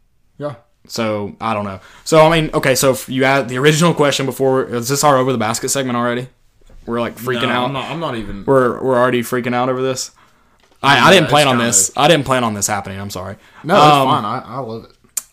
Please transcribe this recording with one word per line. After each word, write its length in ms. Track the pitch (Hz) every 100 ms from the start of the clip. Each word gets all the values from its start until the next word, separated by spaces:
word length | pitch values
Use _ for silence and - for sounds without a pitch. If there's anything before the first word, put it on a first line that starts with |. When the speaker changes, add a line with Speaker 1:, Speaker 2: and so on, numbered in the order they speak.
| _ _ _ -
Speaker 1:
Yeah. 180 | 143 127 _ _ -
Speaker 2:
So, 500 | - 110 104 101 -
I 140 | 113
don't 100 | 107
know. 160 | 101 95 - -
So, 220 | - 160 160
I 140 | 165
mean, 100 | 156
okay, 220 | 160 143
so 160 | 123 135
if 180 | 120 -
you 160 | 131
had 240 | 131 139 117
the 80 | 127
original 360 | 147 151 170
question 320 | 151 143 139 139
before, 380 | 120 135 131
is 240 | - 117 117
this 140 | 139
our 140 | 151 131
Over 160 | 131
the 60 | 123
Basket 320 | 110 117 131
segment 260 | 139 127 120
already? 320 | 120 120 127 _ _ _ - - -
We're, 140 | 117
like, 160 | 113 107
freaking 260 | 123 123
Speaker 1:
No, 60 | 120
Speaker 2:
out. 160 | 123 127
Speaker 1:
I'm 40 |
not, 180 | 135 117
I'm 100 | 156
not 160 | 156 117
even 280 | 104 98
Speaker 2:
We're, 380 | 98 135 123 -
we're 160 | 131 123
already 240 | 127 123
freaking 320 | 117 127 120
out 140 | 123 127
over 100 | 127
this? 280 | 131 123 - _ _ _ _ _ _ _
I, 140 | 135 135
Speaker 1:
Yeah, 80 | 143
Speaker 2:
I 40 |
didn't 120 | 190
Speaker 1:
it's 60 | 151
Speaker 2:
plan 160 | 147 139
on 40 |
Speaker 1:
kinda 100 | 123 117
Speaker 2:
this. 240 | 117 - -
I 120 | 151
didn't 180 | 156 131
plan 180 | 127
on 80 | 120
this 140 | 104 98
happening. 340 | 104 98 98
I'm 80 | 101
sorry. 260 | - 95 104 _ -
Speaker 1:
No, 120 | 143 190
it's 80 |
Speaker 2:
Um, 240 | 151 143 135
Speaker 1:
fine. 160 | 143 104
I, 120 | 123
I 140 | - 127
love 260 | 117 113
it. 60 | - _ _ - -